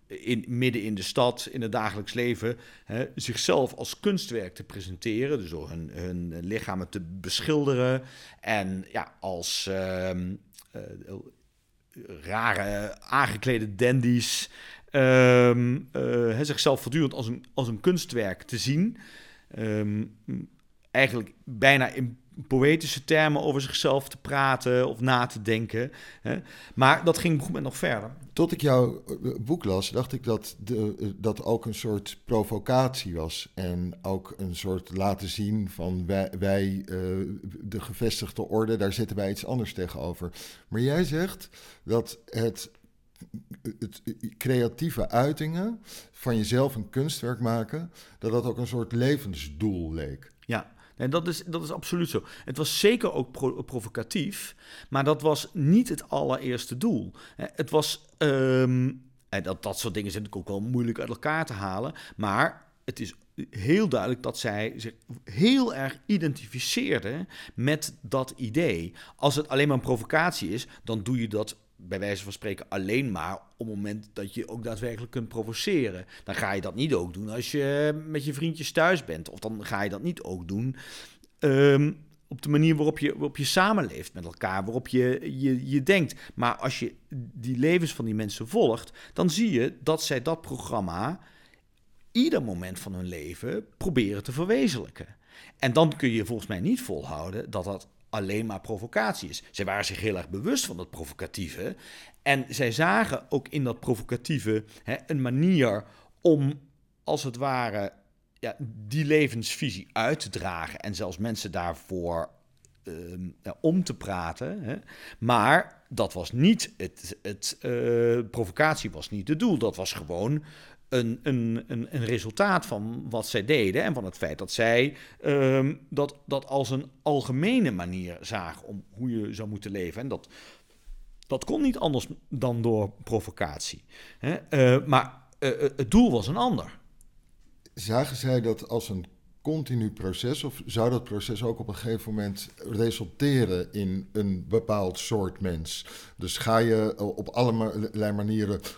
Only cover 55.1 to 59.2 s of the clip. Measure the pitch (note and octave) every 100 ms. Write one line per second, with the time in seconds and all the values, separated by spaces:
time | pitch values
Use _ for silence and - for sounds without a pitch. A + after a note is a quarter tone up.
55.1 | D3+ D#3 D3 - F3+ C#3+ G#3 B3+ D3+ -
56.1 | C#3+ C#3+ C3+ C3+ B2 - B2 A3+ C3 F#2+
57.1 | - - - - - C3 D#3 D3+ - -
58.1 | - D3+ C3+ C3 B2+ B2+ B2+ B2+ - -
59.1 | _